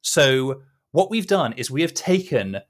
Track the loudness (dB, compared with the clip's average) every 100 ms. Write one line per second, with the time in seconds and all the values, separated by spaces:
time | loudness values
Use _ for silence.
0 | -2 4 4 4 0 -6 _ _ _ 0
1 | 0 0 0 0 0 -4 -6 -2 -2 -2
2 | 0 -2 0 -2 -2 -8